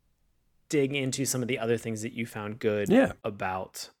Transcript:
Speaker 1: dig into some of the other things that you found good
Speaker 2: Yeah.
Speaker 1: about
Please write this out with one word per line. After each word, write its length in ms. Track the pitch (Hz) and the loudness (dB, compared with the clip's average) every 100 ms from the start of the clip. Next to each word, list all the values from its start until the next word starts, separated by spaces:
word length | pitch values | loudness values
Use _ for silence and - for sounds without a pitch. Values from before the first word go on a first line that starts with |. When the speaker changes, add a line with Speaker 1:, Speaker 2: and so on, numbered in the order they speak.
| _ _ _ _ _ _ - | _ _ _ _ _ _ -2
Speaker 1:
dig 220 | 156 139 | 2 2
into 300 | 143 131 127 | 2 -2 0
some 180 | 131 127 | -2 0
of 60 | 117 | -2
the 100 | 123 | 0
other 180 | 113 117 | 0 0
things 260 | 117 110 | 0 -6
that 100 | 110 | -6
you 120 | - 117 | -6 -6
found 320 | - 104 113 | -6 -8 -2
good 300 | 113 104 104 | 0 2 4
Speaker 2:
Yeah. 240 | 220 254 - | 6 4 0
Speaker 1:
about 640 | 117 101 98 95 95 - - - | -8 -4 -4 -4 -6 -10 -16 -16